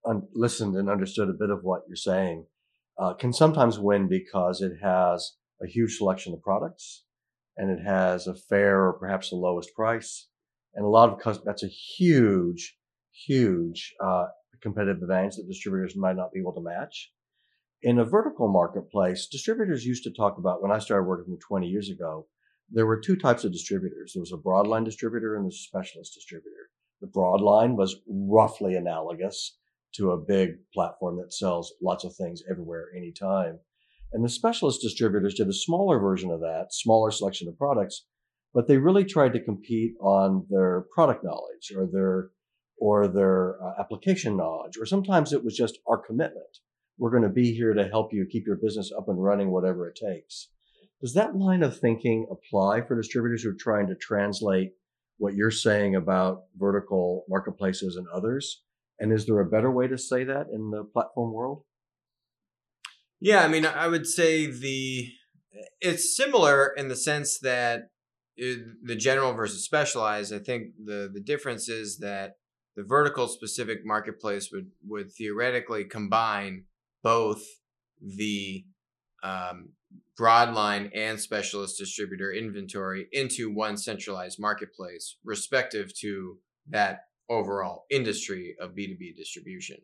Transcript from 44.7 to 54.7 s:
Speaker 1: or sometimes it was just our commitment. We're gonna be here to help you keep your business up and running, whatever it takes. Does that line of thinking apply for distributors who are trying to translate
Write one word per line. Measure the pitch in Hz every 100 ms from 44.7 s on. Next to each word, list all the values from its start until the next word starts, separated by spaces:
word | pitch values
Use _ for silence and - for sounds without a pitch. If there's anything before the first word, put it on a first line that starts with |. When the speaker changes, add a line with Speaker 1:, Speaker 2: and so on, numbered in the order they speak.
| 110
Speaker 1:
or |
sometimes | 110 196 196 185 156
it | 143
was | 117 101
just | 117 - -
our | 113
commitment. | - 113 - - - - _ _ _ _
We're | 120
gonna | 120 104
be | 101 120
here | 113 117
to | 104 95
help | 110 107
you | 104 95
keep | 113 107
your | 92
business | 110 104 95 -
up | 101
and | 92
running, | 95 101 98
whatever | 92 92 90 85
it | -
takes. | 107 87 _ - - _ _ _ _ _
Does | 127
that | 139 220 196
line | 190 185
of | 147 -
thinking | 123 113 123 113 110
apply | 92 _ 104 98 110
for | 120 120
distributors | 110 127 117 117
who | 113
are | 95
trying | - 104 98
to |
translate | 92 - 104 101 196 104 95 190